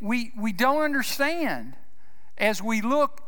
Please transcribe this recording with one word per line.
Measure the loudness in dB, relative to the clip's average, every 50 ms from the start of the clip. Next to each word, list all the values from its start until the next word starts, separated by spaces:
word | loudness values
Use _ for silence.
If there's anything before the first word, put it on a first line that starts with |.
we, | -2 -2 0 -2 -2 -4 -4 -2
we | -2 -2
don't | 0 2 4 4 4 4
understand | 2 2 2 0 0 0 0 0 0 0 0 0 0 0 0 -2 -4 -4 -4 -6 -6 -6 -6 -6 -6 -6 -6 -6 -6 -6 -2 0
as | 2 2 2 2
we | 0 0 0 0
look | 2 2 4 4 2 2 0 -2 -2